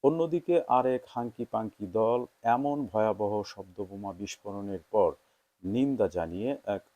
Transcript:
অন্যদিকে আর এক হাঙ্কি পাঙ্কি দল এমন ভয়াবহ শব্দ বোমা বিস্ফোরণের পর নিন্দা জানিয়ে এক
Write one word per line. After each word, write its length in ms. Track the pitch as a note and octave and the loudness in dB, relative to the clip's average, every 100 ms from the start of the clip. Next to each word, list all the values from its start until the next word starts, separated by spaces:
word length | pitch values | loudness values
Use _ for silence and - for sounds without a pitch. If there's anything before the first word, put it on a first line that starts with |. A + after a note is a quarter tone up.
অন্যদিকে 500 | C#3 E3 E3 E3+ - F3 - | 4 2 0 0 2 0 4
আর 160 | B2+ B2+ | 2 4
এক 160 | B2+ - | 0 -4
হাঙ্কি 300 | B2 A#2+ A2+ | -8 -8 -8
পাঙ্কি 420 | A#2 A2+ A2 _ G2+ | -6 -4 -6 _ -4
দল 340 | G2 A2 A#2+ A#2+ _ | 0 2 2 -2 _
এমন 340 | A#2 A#2+ C#3+ C#3+ B2 | 0 2 2 -2 -2
ভয়াবহ 460 | G#2+ A2 G2+ G#2 G#2 G2 | 2 2 2 0 -2 -4
শব্দ 240 | - F#2 F2+ F#2+ | -10 -16 -10 -10
বোমা 240 | G2 G2+ | -8 -10
বিস্ফোরণের 720 | F2+ G2 - G#2 G2+ G2+ F#2+ _ | -10 -10 -10 -10 -10 -8 -8 _
পর 200 | G#2+ F2+ - _ _ _ _ | 4 4 2 _ _ _ _
নিন্দা 440 | F#2 A2 C#3 B2+ G2+ | -4 0 0 2 0
জানিয়ে 420 | F2 E2 F2 A#2 D3 - G2+ | 0 -4 -4 -6 -6 -4 -6
এক 60 | _ | _